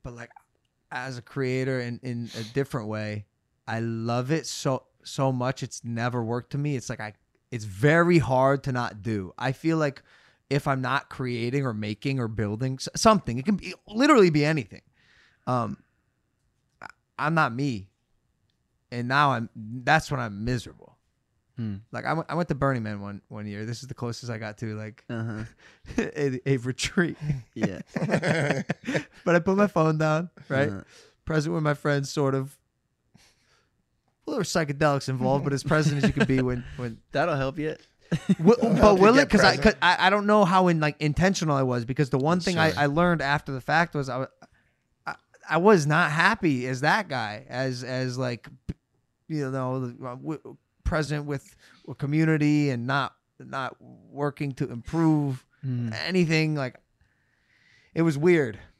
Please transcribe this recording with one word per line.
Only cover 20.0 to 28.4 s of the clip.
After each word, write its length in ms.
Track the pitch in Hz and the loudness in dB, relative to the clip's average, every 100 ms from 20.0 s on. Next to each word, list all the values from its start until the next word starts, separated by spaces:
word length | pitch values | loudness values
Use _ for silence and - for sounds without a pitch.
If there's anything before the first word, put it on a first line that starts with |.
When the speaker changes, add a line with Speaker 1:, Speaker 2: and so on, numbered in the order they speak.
| - | 2
Speaker 1:
when 80 | 139 | -6
I'm 240 | 117 101 | -6 -6
miserable. 520 | 113 123 85 - - _ _ _ _ _ _ - | -4 -4 -6 -20 -20 _ _ _ _ _ _ -10
Speaker 2:
Hmm. 180 | 113 98 110 | -8 -8 -10
Speaker 1:
Like, 140 | 117 120 | -10 -4
I 80 | |
went, 120 | 156 - | -4 -4
I 40 | |
went 140 | 151 175 | -4 -2
to 60 | 135 | 0
Burning 260 | 139 127 | 0 0
Man 180 | 110 104 | -4 -8
one, 200 | 101 101 _ | -10 -14 _
one 180 | 113 104 | -12 -10
year. 200 | 101 110 | -10 -10
This 160 | 120 | -10
is 60 | 127 | -12
the 60 | |
closest 380 | 127 120 113 120 | -8 -8 -8 -10
I 60 | 110 | -10
got 200 | 110 107 | -10 -8
to, 160 | 110 107 | -8 -8
like, 280 | 107 - - | -10 -16 -10
Speaker 2:
Uh-huh. 340 | 117 113 110 113 _ - _ - - | -8 -6 -8 -12 _ -20 _ -8 -4
Speaker 1:
<laughs> 0 | - - | -4 -4
a, 240 | 143 127 139 | -4 -2 -2
a 20 | 135 | -2
retreat. 600 | 123 123 - - 170 - 151 139 - | -2 -6 -4 0 0 -2 -6 -6 -8
Speaker 2:
Yeah. 280 | - 110 90 - | -6 -4 -4 -10
Speaker 1:
<laughs> 680 | - - 170 175 160 | -6 -2 0 0 0